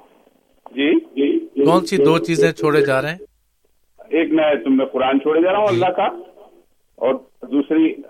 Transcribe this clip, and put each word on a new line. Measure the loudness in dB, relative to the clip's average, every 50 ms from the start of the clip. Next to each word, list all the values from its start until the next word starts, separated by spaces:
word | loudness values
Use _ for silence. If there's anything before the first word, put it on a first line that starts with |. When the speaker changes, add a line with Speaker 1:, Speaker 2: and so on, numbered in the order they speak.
| -20 _ _ _ _ _ _ _ _ _ _ _ -20 -14 -8
Speaker 1:
جی، | -4 0 0 0 0
جی، | -2 -4 -4 -2 -2 0 -2 -2
جی۔ | -4 -6 -2 0 2
Speaker 2:
کون | 4 4 2 2
سی | 0 0
دو | 2 2 2 2
چیزیں | 2 0 -2 0 0 0 0
چھوڑے | 0 0 -2 0 2 2 2
جا | 2 0 -2
رہے | -2 -4
ہیں؟ | -8 -10 -14 -20 _ _ _ _ _ _ _ _ _ _ _ _ _ -20
Speaker 1:
ایک | -10 -4 -2 -2 0 0 0
میں | 0 2 2 0 0 0
تم | 0 0
میں | 0 0
قرآن | -2 -2 -2 -2 0 0 0
چھوڑے | 0 2 2 2
جا | 2 2
رہا | 2 0
ہوں | 0
Speaker 2:
جی۔ | 0 0
Speaker 1:
اللہ | 0 0 0 0
کا، | 0 -2 -2 -4 -6 -16 -20 -20 -20 -20 -20 _ _ _ _ _ _ _ _ _
اور | -4 -2 -2 -2 -2 -6 _ _ -20
دوسری، | -10 -4 -4 -2 -2 0 2 2 2 0 0 -4 -14 -16